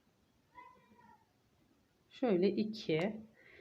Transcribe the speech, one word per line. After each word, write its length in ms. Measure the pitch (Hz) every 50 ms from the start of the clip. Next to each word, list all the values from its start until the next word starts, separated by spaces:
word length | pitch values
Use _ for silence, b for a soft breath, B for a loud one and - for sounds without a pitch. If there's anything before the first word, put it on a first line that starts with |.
| _ _ _ _ _ _ _ _ _ _ _ 988 988 1017 1017 - 1017 _ - 960 960 960 932 _ _ _ _ _ _ _ _ _ _ _ _ _ _ _ _ _ _ _
Şöyle 420 | - - 269 240 196 170 185 202
iki. 680 | 196 - 214 220 - - - - 160 156 170 214 - - - b b b b b b b